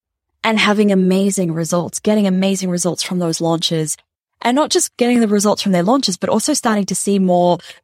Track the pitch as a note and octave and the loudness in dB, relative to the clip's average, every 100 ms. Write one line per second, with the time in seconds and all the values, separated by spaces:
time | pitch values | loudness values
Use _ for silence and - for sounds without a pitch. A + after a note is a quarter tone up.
0 | _ _ _ _ A3 G#3+ G3 G#3 G#3 F#3+ | _ _ _ _ -2 0 0 2 4 4
1 | F#3 F#3+ G3+ G3 F3+ D#3+ E3 F3 E3 - | 2 2 0 0 -2 -2 -2 -2 -4 -4
2 | G#3 G#3+ G3 F#3 G3 F#3+ F#3 F3 F3 D3+ | 0 2 2 2 0 -2 -2 -2 -2 -4
3 | - F3+ E3+ D#3+ E3 E3 - E3 D#3 - | -4 -2 -2 -2 0 0 -2 -2 -4 -6
4 | _ _ _ _ A3+ B3+ D#4 F4+ - - | _ _ _ _ -2 0 0 0 -2 -2
5 | A#3+ B3 A3 G#3 G#3 - G3+ F3+ F3 C4+ | 0 2 2 2 2 0 0 0 2 2
6 | A#3 F3+ F#3 G#3 - C#4+ A#3+ G#3+ G3 F#3 | 0 -4 -2 -2 0 -2 0 -2 -2 -4
7 | - G3+ F#3 F3 F3 F3 - - | -2 0 2 2 2 0 -4 -20